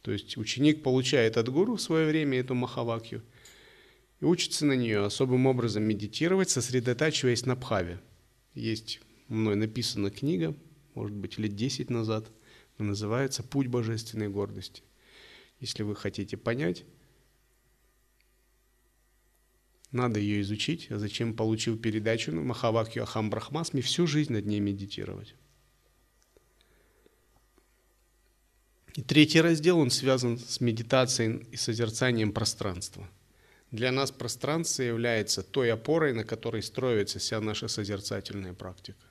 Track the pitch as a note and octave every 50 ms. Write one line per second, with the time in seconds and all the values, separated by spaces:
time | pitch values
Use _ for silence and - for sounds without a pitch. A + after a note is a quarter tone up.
0 | _ - G#2+ G2 - - - A#2+ A2 - - A#2+ C#3 D3+ D3 D3+ - C3+ B2+ C3
1 | B2+ C3 D3+ C3+ A#2 A2 A2+ A#2+ A2 A#2 C3 D3+ G3 A#3 A#3+ G3 - - E3 D#3+
2 | D#3+ D#3 D#3 D#3+ D3+ C#3+ C3 B2+ B2+ C3 C3 B2 B2 B2 - B2+ A#2+ A#2 A#2 A2+
3 | A2+ - A#2 A2+ A2 - _ - - - - - - - - - - - - _
4 | _ _ _ _ - D3 F3 E3+ - - - - D3+ C#3+ C3+ B2+ A#2+ A2+ G#2+ G#2
5 | G2+ G#2 - - C#3 C3 B2+ B2+ B2+ C3+ C3 B2 A#2 A#2 G2+ A2 G#2+ G#2+ A2 G2
6 | G#2+ G2+ - - D#3 E3+ F#3+ F#3+ F#3 F3 - C3 A#2+ - B2 B2+ A#2 B2+ B2 A#2+
7 | D#3 D#3+ D#3 - - B2+ A#2+ A2+ A#2+ C3 B2+ B2+ - - A2+ G2 F2+ F2 F2 F2
8 | - - - _ _ _ _ _ _ _ _ - A2+ A2+ A2 G#2+ - - - -
9 | - _ - - _ - A2+ A2 A2 G#2+ G#2 G#2 G#2+ A2 A2 A#2+ A#2 A#2 - A#2+
10 | G2+ G2 G2 - - C#3+ F3 F#3 D#3+ D#3+ D3+ - - - - - _ _ _ A2+
11 | A2 G#2 G#2 G2+ G2 G2+ - - G#2+ G#2+ G2+ G2+ A2+ C#3 C3 - B2 - A#2+ A#2
12 | A2 A2 A2 A2 G#2+ - - - _ - - - - _ _ - G#2+ G#2 G2+ G#2
13 | G#2+ G#2 A2 B2 C#3 C3 C3+ - - - - C#3 C#3 B2 A#2+ B2 A2+ A2 A2+ A2
14 | A2+ - - A2 G#2+ G#2 G2 G2+ G2+ G2+ G#2 G2 G2 - - - _ _ _ _
15 | _ - - - - - - - - _ _ _ B2 A2+ - - G#2+ G#2 G#2 -
16 | - G2+ - - G2+ - - - - A2+ A#2+ B2+ D3+ F3 F3+ - - - - _
17 | _ _ _ _ _ _ _ _ _ _ _ _ _ _ _ _ _ _ _ _
18 | _ _ _ _ _ _ _ _ _ _ _ _ _ _ _ _ _ _ _ _
19 | _ _ _ _ _ _ _ _ _ _ _ _ _ _ _ _ _ - - B2
20 | B2+ B2 A2 G#2+ G2+ G2+ G#2 G#2 G2+ G2 G#2+ G#2+ - - D#3+ - - - A2+ G#2
21 | G#2 G#2 - - A#2 A#2 A2+ A2+ A2 A2 A2 A2 A2+ A#2+ A2+ A2 A2+ A2+ G#2 A2
22 | G#2 A2+ A#2 A#2 - - A2+ E3 D3 - - - - A#2 A2 A#2 A2 A2 - A#2
23 | A#2 G#2+ - A2+ G#2+ G#2+ G#2 G#2+ - - C#3 D#3 E3 - - C3+ A#2+ - - -
24 | F3 D#3+ C#3+ D3+ D3+ C#3+ A#2+ G#2+ G2+ G#2 G#2 G#2 G2+ G2+ G2+ G2 G2 G2 - -
25 | G2+ F#2+ F#2+ F#2+ G#2 - - - _ _ _ _ _ _ _ _ _ _ _ _
26 | _ _ _ _ _ _ _ _ _ _ _ _ _ _ _ _ _ _ _ _
27 | _ - _ _ _ _ _ _ _ _ _ _ _ _ _ _ _ _ _ _
28 | _ _ _ _ _ _ _ _ _ _ _ _ _ _ _ _ _ - - -
29 | B2 - - D3+ D3+ D3+ - D#3+ D#3+ E3+ E3 D#3 D3+ F3 F3+ E3 D3 B2 B2+ -
30 | C3 C3+ C3 B2+ B2+ A#2+ A2+ A#2 - - - - B2+ A#2+ A2 A2+ A2+ A2 C#3 C3
31 | C3 B2 - - A#2 A2 A2+ - - - - A#2+ - - A2+ G#2+ A#2 A2 A2+ -
32 | C3 B2+ A#2+ A2+ A2 G#2+ F#2 - A2 - - - - G2+ F#2 F2+ - - - -
33 | F#2+ - - _ _ _ _ _ _ _ _ _ _ _ - G#2+ A#2 B2+ B2+ C3+
34 | C#3 C3+ - - - A#2 - - - C3 D3+ E3 E3 - - - C3 A#2+ A#2 A2+
35 | A#2 A#2+ A#2 A2 G#2 - - - - - - C#3+ B2+ A#2 A2+ A2 A2+ - D#3 E3
36 | D#3 D3 A#2+ A2+ G#2 - A2+ G#2 - A#2 A2+ A2 G2 - - - B2 B2+ A#2+ G#2+
37 | G2+ - - - - - A#2 A2 G#2+ A2 G#2 - - G#2+ - - G#2+ G2+ G#2 G2
38 | G2+ - G#2 G2+ G2 - G#2 G2+ F#2+ F#2 F2+ F#2 F#2+ F#2 F#2 - - - G2+ _
39 | - _